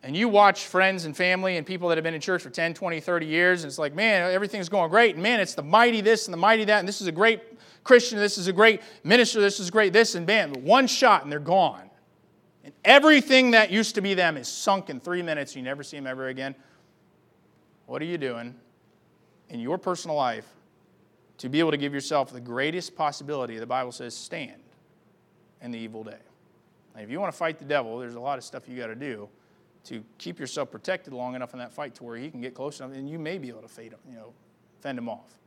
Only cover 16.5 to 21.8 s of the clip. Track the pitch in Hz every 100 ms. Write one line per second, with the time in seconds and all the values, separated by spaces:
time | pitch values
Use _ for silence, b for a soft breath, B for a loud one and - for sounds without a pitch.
16.5 | 135 b b b _ _ _ _ _ _
17.5 | _ _ _ _ 127 160 175 135 117 120
18.5 | 131 _ _ _ _ _ _ _ _ _
19.5 | 123 117 185 190 175 170 147 127 113 120
20.5 | _ _ _ _ _ _ _ _ _ 127
21.5 | 143 165 147